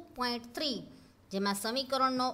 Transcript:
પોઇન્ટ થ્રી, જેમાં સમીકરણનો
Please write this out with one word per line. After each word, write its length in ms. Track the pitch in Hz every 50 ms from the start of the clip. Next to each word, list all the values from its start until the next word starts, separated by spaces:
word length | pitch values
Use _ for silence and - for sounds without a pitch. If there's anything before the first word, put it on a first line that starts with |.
| 339 - -
પોઇન્ટ 320 | 254 247 240 240 233 233 - -
થ્રી, 220 | 330 311 285 220 175 - - - - - - - - - -
જેમાં 320 | 190 196 202 202 202 202
સમીકરણનો 680 | - 226 240 269 262 262 269 262 262 262 254 254 254 254